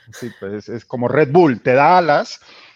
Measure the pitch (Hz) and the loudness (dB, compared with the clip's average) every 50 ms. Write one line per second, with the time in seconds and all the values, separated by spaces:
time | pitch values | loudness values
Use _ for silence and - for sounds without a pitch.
0 | _ 117 107 - 123 117 - - 98 98 101 107 - - 113 113 - - - 123 | _ -20 -20 -16 -16 -16 -16 -14 -14 -12 -12 -12 -12 -12 -14 -14 -14 -12 -8 -6
1 | 123 117 120 143 156 131 139 185 170 147 120 101 - 131 123 135 143 160 185 185 | -4 -2 0 0 0 2 2 2 2 2 0 -2 -2 0 2 2 4 4 4 2
2 | 175 151 147 165 240 - - - _ _ - - - - _ | 2 2 0 -2 -2 -6 -12 -20 _ _ -20 -20 -20 -20 _